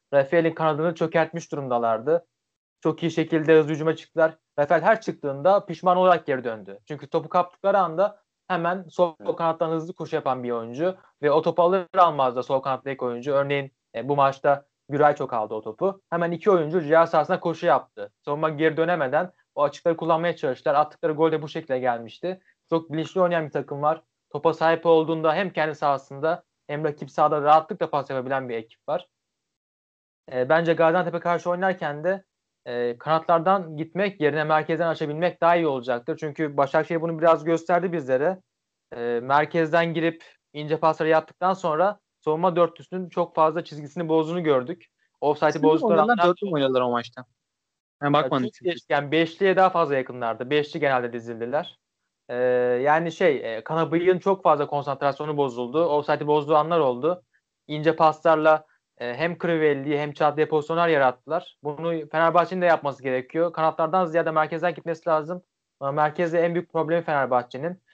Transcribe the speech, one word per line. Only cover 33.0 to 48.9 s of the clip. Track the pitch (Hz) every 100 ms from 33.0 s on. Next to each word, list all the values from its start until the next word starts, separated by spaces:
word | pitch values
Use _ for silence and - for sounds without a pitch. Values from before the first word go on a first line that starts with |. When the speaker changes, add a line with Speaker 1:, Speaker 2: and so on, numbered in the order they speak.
| 151 160 160 170 165 196 165 151
Speaker 1:
gitmek | 160 180 202 190
yerine | 147 151
merkezden | 156 156 156 160 170
açabilmek | 156 151 151 175 -
daha | 170
iyi | 170 160
olacaktır. | 135 120 120 120 156
Çünkü | 156 143 151 143
Başakşehir | 156 160 151 165
bunu | 170 160
biraz | 165 160
gösterdi | 151 165 - 175 180
bizlere. | 165 131 127 156 190 _ _ _ _ _
E, | 120 120 120
merkezden | 131 143 151 170 160 170 170
girip | 165 165 165 - _ _
ince | 147 151 156
pasları | 160 160 160
yaptıktan | 160 156 _ 180
sonra | 185 175 156 190 202 _ _
savunma | 156 156 180
dörtlüsünün | 170 170 170 139 185 175
çok | - 175
fazla | - 156 160
çizgisini | 170 151 147 180 160
bozduğunu | 160 156 175
gördük. | 156 135 123 - _ _ _ _
Offside'i | 143 147 151
Speaker 2:
Aslında | 156 -
Speaker 1:
bozdukları | 160 240
Speaker 2:
oynadılar, | 160 156
Speaker 1:
anlar | 233 175
Speaker 2:
dörtlü | 175 202
mü |
oynadılar | 156 135 127
o | 127
maçta? | 120 117 - 123 _ _ _ _ _ _ _
Ben | 143
bakmadım | 147 131 139
Speaker 1:
Çok | 127
Speaker 2:
çünkü. | - 180
Speaker 1:
geç, | 160
yani | _